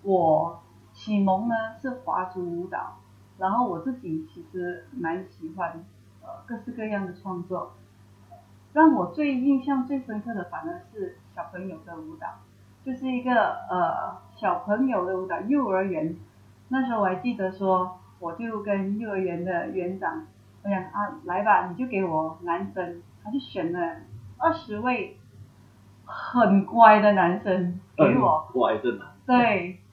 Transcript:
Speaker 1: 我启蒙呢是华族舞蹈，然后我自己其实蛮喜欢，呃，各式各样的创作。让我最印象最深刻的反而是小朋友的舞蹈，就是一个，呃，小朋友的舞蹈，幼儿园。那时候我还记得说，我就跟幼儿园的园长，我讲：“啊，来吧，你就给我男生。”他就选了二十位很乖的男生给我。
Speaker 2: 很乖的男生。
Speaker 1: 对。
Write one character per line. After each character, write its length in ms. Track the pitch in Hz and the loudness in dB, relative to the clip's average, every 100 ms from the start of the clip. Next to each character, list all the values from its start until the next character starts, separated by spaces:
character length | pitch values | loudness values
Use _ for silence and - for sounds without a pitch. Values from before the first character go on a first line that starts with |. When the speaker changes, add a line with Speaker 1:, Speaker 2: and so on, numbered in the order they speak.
Speaker 1:
我 600 | 196 185 160 156 - - - - - | 2 4 6 4 2 -8 -20 -20 -20
启 280 | - - 208 | -16 -2 2
蒙 280 | 196 190 233 | 4 2 0
呢 280 | 226 226 - | -2 -4 -8
是 100 | 262 | -10
华 360 | - - 180 185 | -8 -4 -4 -4
族 140 | 185 | -6
舞 280 | 175 170 185 | -6 -6 -6
蹈， 300 | - - - - - - - | -8 -10 -16 -20 -20 -20 -4
然 140 | 185 | 0
后 180 | 226 233 | 0 0
我 120 | 160 | -2
自 140 | 269 | -6
己 300 | 247 180 160 - | -6 -6 -6 -6
其 120 | - - | -18 -12
实 340 | 185 175 175 - | -8 -6 -8 -12
蛮 360 | 269 165 180 190 | -6 -4 -4 -8
喜 220 | - 160 190 | -14 -14 -6
欢， 280 | 165 165 - - - - | -8 -8 -18 -20 -20 -20
呃， 60 | - - - | -18 -16 -12
各 100 | 226 | -12
式 120 | - | -10
各 120 | 226 | -8
样 220 | 220 202 185 | -4 -4 -6
的 60 | |
创 280 | 180 190 180 | -10 -10 -8
作。 300 | 175 180 - - - _ - - - - - - - | -6 -8 -8 -16 -20 _ -20 -20 -20 -20 -20 -20 -2
让 220 | 294 320 | 6 8
我 120 | 247 175 | 6 0
最 280 | - 294 | -2 -2
印 260 | 254 269 269 | 2 2 2
象 260 | 285 269 254 | 2 -2 -2
最 120 | 277 | -4
深 220 | 247 214 | -4 -8
刻 100 | 233 | -6
的 100 | 208 | -8
反 240 | 175 170 320 | -8 -10 -10
而 140 | 349 - | -10 -12
是 260 | 220 185 - - | -10 -10 -10 -16
小 140 | 180 170 | -14 -12
朋 160 | 180 190 | -10 -10
友 120 | 156 | -12
的 140 | 170 165 | -14 -14
舞 160 | 160 | -14
蹈， 140 | 160 170 - - - - - | -12 -14 -14 -20 -20 -20 -14
就 100 | 262 | -10
是 160 | 254 262 | -6 -4
一 140 | 247 | -2
个， 300 | 247 240 - - - | 2 2 2 -2 -4
呃， 480 | 180 170 - - - - - | 0 0 -2 -6 -12 -20 -4
小 240 | 202 175 | -2 -2
朋 260 | 202 214 262 | -2 0 2
友 180 | 214 | 0
的 140 | 180 185 | -2 -4
舞 80 | 185 | -4
蹈， 140 | 170 | -6
幼 280 | 202 285 226 | 0 0 2
儿 140 | 190 | 0
园。 320 | 196 165 160 170 - - - - - | 0 -2 -4 -6 -14 -20 -20 -20 -4
那 180 | 262 247 | -2 0
时 60 | |
候 80 | 220 | 2
我 60 | 190 | 0
还 100 | 185 | 0
记 180 | 247 | -4
得 160 | 208 185 | -2 -4
说， 480 | 190 190 185 196 - - - | 0 2 2 2 -6 -20 -12
我 140 | 170 | -10
就 280 | 165 233 214 | -8 -8 -6
跟 340 | 202 196 190 208 | -2 -2 0 -4
幼 100 | 226 | -4
儿 60 | 190 | -2
园 280 | 185 170 | -2 -4
的 260 | 175 175 160 | -2 -2 -2
园 280 | 180 175 190 | -4 -4 -4
长， 280 | 170 160 - - - - | -6 -6 -12 -20 -20 -10
我 60 | 202 | -2
讲 120 | 196 185 | -2 -2
：“啊， 260 | 208 208 - | -4 -4 -6
来 180 | 180 185 | -4 0
吧， 240 | 214 185 180 | 4 4 4
你 40 | |
就 140 | 175 254 | -6 -4
给 140 | 196 | -2
我 340 | 180 156 160 - | 0 -2 -4 -6
男 280 | 175 170 196 | -4 -4 -4
生。” 300 | 190 170 175 - - | -6 -8 -10 -18 -16
他 80 | 214 | -6
就 80 | 269 | -6
选 320 | - 170 160 | -4 -6 -4
了 240 | 175 165 - - - - - | -2 -4 -6 -16 -18 -18 0
二 160 | 320 | 0
十 260 | 320 - 208 | 0 -6 -4
位 400 | 247 240 - - - - - - - - - - | -2 -2 -4 -12 -20 -20 -20 -20 -20 -20 -20 -20
很 600 | - - - 247 208 196 - | -16 -12 -2 4 6 6 4
乖 340 | 233 226 214 | 8 10 10
的 120 | 208 | 8
男 280 | 196 175 190 | 6 2 2
生 380 | 208 185 180 180 - - | -2 0 -2 -4 -10 4
给 220 | 151 127 | 6 6
我。 240 | 117 - | 4 2
Speaker 2:
很 100 | - | 0
乖 240 | 127 113 110 | 0 2 2
的 140 | 123 | -2
男 160 | 104 - - - | -4 -12 -14 2
生。 120 | 247 | 4
Speaker 1:
对。 420 | 233 196 175 185 - | 6 2 -4 -10 -20